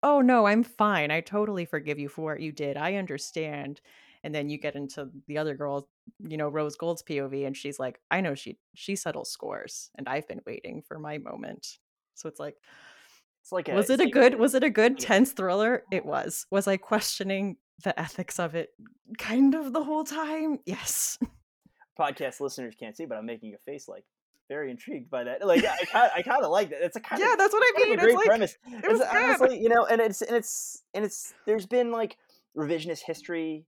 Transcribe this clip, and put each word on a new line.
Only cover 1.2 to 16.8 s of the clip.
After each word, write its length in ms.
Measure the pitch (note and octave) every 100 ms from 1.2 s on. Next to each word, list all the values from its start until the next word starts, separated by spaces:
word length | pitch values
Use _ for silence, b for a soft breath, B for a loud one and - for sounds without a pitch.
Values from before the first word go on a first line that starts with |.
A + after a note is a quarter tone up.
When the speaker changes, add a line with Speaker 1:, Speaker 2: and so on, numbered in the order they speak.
Speaker 1:
totally 420 | E3+ G3+ G#3 G3 E3+
forgive 320 | D#3 D3 C#3+
you 100 | C#3+
for 140 | - D#3+
what 60 | D3+
you 100 | D#3
did, 240 | D3 D3 C#3
I 180 | D#3+ G3
understand," 840 | F#3 C#3+ - - D#3+ D3 C#3 C#3+ b b b b
and 100 | -
then 140 | D3+ D3
you 80 | D3
get 180 | D3 C#3+
into 340 | C#3+ D3 C3+ C#3 -
the 100 | D3
other 160 | D#3 C#3
girl, 340 | D3 C#3+ C#3+ _ - _
you 160 | G3 D#3
know, 100 | D3
Rose 260 | D3+ D3+ C#3+
Gold's 260 | E3 E3
P 180 | - D3
O 80 | C#3
V, 160 | C3+ C#3
and 100 | C3+
she's 220 | C#3+ C#3
like, 200 | C3 A#2+ _
"I 100 | F3
know 120 | F#3 C#3
she, 220 | - - _
she 220 | - - G3
settles 340 | E3+ - -
scores, 580 | - - - - - - -
and 120 | B2+
I've 200 | C#3 D3+
been 140 | - -
waiting 360 | A#2 - -
for 160 | - D#3
my 180 | D3+ D3+
moment." 600 | - - - - - - _ _ _
So 140 | - D#3+
it's 120 | D3+
like 180 | D3 C#3+ b b b b b b _ _
Speaker 2:
It's 100 | -
like 160 | F#3 -
Speaker 1:
was 200 | F3+ G3+
Speaker 2:
a, 0 |
Speaker 1:
it 100 | C4
Speaker 2:
it's 0 |
Speaker 1:
a 60 | C#4+
Speaker 2:
like 100 | C#4+
Speaker 1:
good, 220 | B3+ B3
was 160 | A#3+
it 100 | C4
a 60 | C#4
good, 280 | A3 A3+ C4
Speaker 2:
like 100 | -
a 0 |
Speaker 1:
tense 240 | F#3+ C4
thriller? 540 | - F#3+ F#3 A3 B3 -
It 140 | F#3+
was. 420 | D3+ C#3+ - - -
Was 160 | G3 G3
I 100 |
questioning 800 | F#3+